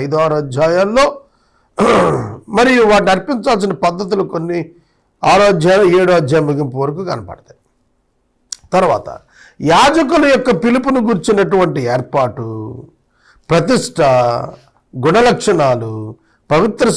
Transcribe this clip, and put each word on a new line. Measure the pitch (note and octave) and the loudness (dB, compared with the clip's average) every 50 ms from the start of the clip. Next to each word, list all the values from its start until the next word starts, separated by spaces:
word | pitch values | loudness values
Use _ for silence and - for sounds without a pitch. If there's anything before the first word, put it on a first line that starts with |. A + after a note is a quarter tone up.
| C3+ | -4
ఐదు | C#3+ D3+ D#3 D#3+ | -2 -2 0 0
ఆరు | D#3+ D3+ D3+ D3+ | 0 0 -2 -4
అధ్యాయాల్లో, | C#3 B2 C#3 D#3 D#3+ E3+ F3+ F#3+ G3+ A3 B3+ C#4+ D4 C#4+ - - _ _ _ _ _ _ _ _ _ _ - | -4 -2 0 0 2 2 2 0 0 2 2 2 0 0 -6 -14 _ _ _ _ _ _ _ _ _ _ -2
<clears throat> | G#3 A#3 A3+ - - D#3+ D3+ B2 A#2 G#2+ - - - - G#3 G3+ | 0 2 2 2 2 0 -2 -2 -6 -8 -12 -14 -14 -6 -2 0
మరియు | B3 C4 B3+ B3 A3+ G#3 | 2 2 4 4 4 4
వాటిని | G#3+ G3+ F#3 F#3+ F#3+ | 4 4 4 2 0
అర్పించాల్సిన | F#3 F#3 - C#4+ A3+ G3 C4+ A#3+ G3+ F#3+ G3 F3+ - - | 0 -2 -4 -6 -4 -2 -2 0 0 -2 -4 -4 -2 -2
పద్ధతులు | F3 F3 F3+ G#3 F#3 G#3 G3 F3+ C3+ - | -2 -2 -4 -6 -4 -4 -4 -4 -4 -6
కొన్ని | E3+ D#3+ E3+ F3 F3 D#3+ E3 - _ _ _ _ _ _ _ _ _ - | -6 -6 -6 -6 -6 -6 -8 -12 _ _ _ _ _ _ _ _ _ 0
ఆరో | D3+ E3 G3 G3+ G3+ G3 | 2 2 4 4 2 2
అధ్యాయం | E3 D#3 F3 F#3 G3+ G#3 F3+ F3 F#3 | 2 2 2 4 4 4 4 4 2
ఏడో | F#3 F3+ F3+ E3+ | 2 2 2 2
అధ్యాయం | D#3 B2 D3+ D#3+ D3+ D3 | 2 2 0 0 0 0
ముగింపు | D3 C#3 D3+ C3+ A#2+ C3 C#3 | -2 -4 -4 -6 -4 -4 -4
వరకు | D3 D3 E3+ G3 F3 | -4 -4 -6 -8 -8
కనపడతాయి. | C3+ A#2+ G2 F2+ - - _ - - _ _ _ _ _ _ _ _ _ _ _ _ _ _ _ _ _ _ _ - - - _ - | -8 -10 -10 -14 -18 -20 _ -20 -20 _ _ _ _ _ _ _ _ _ _ _ _ _ _ _ _ _ _ _ -18 -18 -10 _ -2
తర్వాత | F#3 F#3+ E3 A#2+ G#2 - - - - - _ _ _ - - _ - - D3 | 0 0 0 0 -2 -4 -10 -16 -18 -20 _ _ _ -20 -20 _ -6 -2 2
యాజకుల | E3 - B3 C#4+ D#4 E4 D#4+ B3+ E4+ D#4+ C#4+ C#4+ C4+ | 4 4 4 4 4 2 0 2 2 2 2 2 2
యొక్క | A3+ - C4 A3+ D#3+ - | 2 2 0 -2 0 0
పిలుపును | A#3 A#3+ C4 B3+ C#4 C4 B3+ A3+ A3+ | 0 0 0 0 0 0 0 0 0
గుర్చినటువంటి | A#3 F3 - - G#3+ G3+ G3 E3 G3 F#3+ F3+ E3 C#3+ D3 B2 A#2+ A#2+ | -2 -2 0 0 0 0 0 2 2 0 0 0 -2 -4 -2 -2 -2
ఏర్పాటు, | C3 B2+ - - C#3+ C3 A#2+ - - A#2 A2+ A2+ A2 G#2+ A2 A#2 A#2+ B2 - _ _ _ _ _ _ _ _ _ _ _ - | -4 -4 -4 -2 -2 -2 -2 -4 -8 -10 -10 -10 -10 -12 -12 -14 -16 -20 -20 _ _ _ _ _ _ _ _ _ _ _ -2
ప్రతిష్ట, | D#3 E3+ D#3+ G3 B3+ G3+ - - - - D#3 C3+ B2+ B2+ A#2+ A#2+ A#2+ B2 - - - - _ _ _ _ _ _ - | 0 0 2 0 0 -2 -2 -4 -2 0 2 2 4 2 2 0 -2 -4 -6 -10 -14 -20 _ _ _ _ _ _ -10
గుణలక్షణాలు, | C3 B2 D3+ F3+ A3 A#3+ B3 G3 - - G#3 F#3+ E3 D3 C3+ B2 A#2+ A#2 A2 A2 A2 G#2+ G#2+ A2 - _ _ _ _ _ - | -4 -2 2 2 4 4 2 2 0 0 -2 0 2 2 0 0 -2 -4 -8 -10 -10 -12 -14 -16 -18 _ _ _ _ _ -2
పవిత్ర | C#3+ D#3 G3 A#3 G3+ - B3 A#3 E3+ | 0 0 0 0 0 0 0 0 2